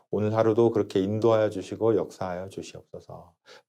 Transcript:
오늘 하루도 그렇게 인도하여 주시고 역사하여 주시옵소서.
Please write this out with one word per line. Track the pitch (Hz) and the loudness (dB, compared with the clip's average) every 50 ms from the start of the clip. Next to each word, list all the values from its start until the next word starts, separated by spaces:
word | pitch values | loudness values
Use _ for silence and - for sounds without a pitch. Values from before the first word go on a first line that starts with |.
| _ _ | _ _
오늘 | - 101 107 107 110 | -4 -2 -2 0 2
하루도 | 110 110 110 107 117 117 113 | 2 4 4 4 4 4 4
그렇게 | 117 104 101 - - 98 | 4 0 -2 0 0 0
인도하여 | 95 98 107 110 107 117 113 110 107 104 | 0 0 0 2 2 4 4 4 2 0
주시고 | 104 95 92 - 101 98 110 113 107 | -2 -6 -10 -10 -6 -2 0 2 2
역사하여 | 90 80 - - - 95 92 87 90 95 98 | 0 -2 -4 -8 -10 -8 -8 -8 -8 -10 -12
주시옵소서. | - 87 82 - - 85 - _ - 87 - - 87 85 - - _ _ _ - - - _ | -12 -14 -14 -14 -16 -20 -20 _ -20 -20 -18 -18 -20 -20 -20 -20 _ _ _ -20 -20 -20 _